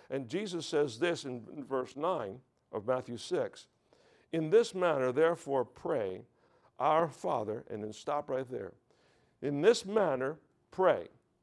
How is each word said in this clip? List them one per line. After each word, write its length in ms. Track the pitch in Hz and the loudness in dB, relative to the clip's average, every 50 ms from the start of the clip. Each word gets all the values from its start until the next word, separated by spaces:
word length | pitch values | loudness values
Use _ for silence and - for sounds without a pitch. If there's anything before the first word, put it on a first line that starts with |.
| - - | -10 -8
and 180 | 131 139 127 | -6 -6 -6
Jesus 380 | 110 151 196 214 185 180 165 139 | -4 -4 -4 -4 -4 -6 -6 -4
says 340 | - 139 143 147 131 110 117 | -2 0 0 0 0 0 -2
this 240 | 175 175 165 - 143 | 0 0 0 -2 -4
in, 240 | 131 123 120 110 - - | -8 -8 -10 -10 -12 -12
in 100 | 151 123 | -12 -6
verse 320 | 120 135 127 127 - - | -4 -4 -4 -4 -4 -6
nine 460 | 139 156 180 180 143 110 95 104 135 - _ _ _ _ _ - | -4 -2 0 0 -2 -4 -6 -8 -12 -16 _ _ _ _ _ -8
of 120 | 107 98 | -4 -2
Matthew 320 | 120 127 127 - 123 120 | -2 -2 -2 -4 -6 -10
six. 500 | 110 - - 180 151 117 98 - - - _ _ _ _ _ _ _ _ _ _ _ _ _ 160 | -10 -6 -4 -2 -2 -2 -4 -6 -14 -20 _ _ _ _ _ _ _ _ _ _ _ _ _ -2
"In 160 | 165 156 156 | -2 2 4
this 260 | 196 233 233 - 190 | 6 4 4 4 2
manner, 380 | 185 180 170 151 135 127 127 123 | 2 2 2 4 4 2 2 4
therefore, 500 | 147 160 165 170 165 - 143 139 131 117 | 4 4 4 4 0 -2 0 0 0 0
pray, 600 | - - - - 170 160 120 101 95 92 104 120 - _ _ _ _ _ _ _ _ _ | -2 -6 -6 -4 -2 0 0 0 -2 -4 -6 -10 -16 _ _ _ _ _ _ _ _ _
our 300 | - 131 151 156 165 170 | 0 2 4 4 4 2
Father," 560 | 151 - - - 175 147 120 107 104 107 131 - - | 0 -2 -4 -4 -2 -2 -2 -2 -4 -6 -6 -8 -10
and 120 | - 104 | -8 -8
then 120 | 107 107 107 | -8 -8 -10
stop 360 | - - 147 147 147 147 - | -8 -6 -4 -4 -4 -2 -2
right 200 | 135 131 131 123 | -4 -4 -4 -4
there. 240 | 123 104 98 90 - _ _ _ _ _ _ _ _ _ _ _ _ _ | -8 -8 -8 -10 -14 _ _ _ _ _ _ _ _ _ _ _ _ _
"In 200 | 143 143 143 143 | -4 -2 0 4
this 240 | 165 220 240 226 - | 6 6 6 4 2
manner, 520 | 185 214 220 190 156 135 127 131 143 165 - _ _ _ _ _ _ | -2 0 2 2 2 0 0 -2 -4 -6 -8 _ _ _ _ _ _
pray." 360 | - 180 185 170 127 92 82 - - _ _ _ _ _ | 0 4 4 4 4 4 0 -8 -16 _ _ _ _ _